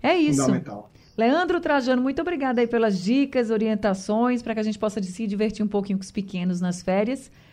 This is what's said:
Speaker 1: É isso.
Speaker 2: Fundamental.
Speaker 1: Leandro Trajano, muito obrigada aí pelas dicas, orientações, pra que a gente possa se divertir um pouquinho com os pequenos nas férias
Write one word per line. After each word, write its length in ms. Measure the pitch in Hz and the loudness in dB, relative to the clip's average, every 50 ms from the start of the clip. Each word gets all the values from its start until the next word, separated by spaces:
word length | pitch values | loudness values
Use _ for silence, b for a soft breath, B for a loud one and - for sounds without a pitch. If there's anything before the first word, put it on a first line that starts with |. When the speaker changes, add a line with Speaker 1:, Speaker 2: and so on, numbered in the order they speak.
| B | B
Speaker 1:
É 140 | - 339 | 2 4
isso. 240 | 359 311 294 294 269 | 4 4 4 4 2
Speaker 2:
Fundamental. 500 | 269 - 190 185 - - - 208 - - b b b b b | 2 2 2 0 -2 -6 -12 -14 -14 -18 b b b b b
Speaker 1:
Leandro 440 | - 220 233 269 330 359 330 330 339 | 0 2 4 4 4 2 2 0 0
Trajano, 400 | 339 311 294 285 247 247 254 247 | 0 2 2 2 2 2 2 2
muito 220 | 254 269 277 302 330 | 2 0 -2 -2 -2
obrigada 400 | 359 349 277 269 262 254 233 240 | -2 -2 -2 -2 0 0 2 2
aí 40 | |
pelas 320 | 233 233 240 226 220 202 180 | 2 2 2 2 2 2 0
dicas, 520 | 170 185 247 269 277 269 - 254 240 214 | 0 2 2 2 2 2 0 0 0 0
orientações, 920 | 226 214 214 220 220 214 214 214 190 190 - - 208 220 240 247 247 240 240 | 0 0 0 0 0 0 0 0 0 -2 -2 -2 0 0 2 0 0 -2 -2
pra 120 | - 226 | -4 -4
que 60 | 220 | -4
a 20 | 214 | -2
gente 160 | 220 208 208 | -4 -4 -2
possa 220 | - 214 208 226 196 | -4 -4 -2 -4 -6
se 240 | 180 180 - 226 | -6 -6 -6 -6
divertir 360 | 208 196 202 214 220 214 - 214 | -4 -2 -2 -2 -2 -2 -2 -2
um 40 | 208 | -2
pouquinho 300 | - 202 196 - 196 190 | 0 -2 -2 -2 -4 -4
com 40 | 190 | -4
os 60 | - | -6
pequenos 500 | - - 196 - - 180 175 185 180 175 | -8 -8 -8 -6 -6 -4 -2 -2 -2 0
nas 200 | 180 180 180 180 | -2 -2 -4 -4
férias 500 | - - 185 196 214 226 262 277 - - - b b b | -2 0 0 0 2 0 -2 -4 -8 -12 -20 b b b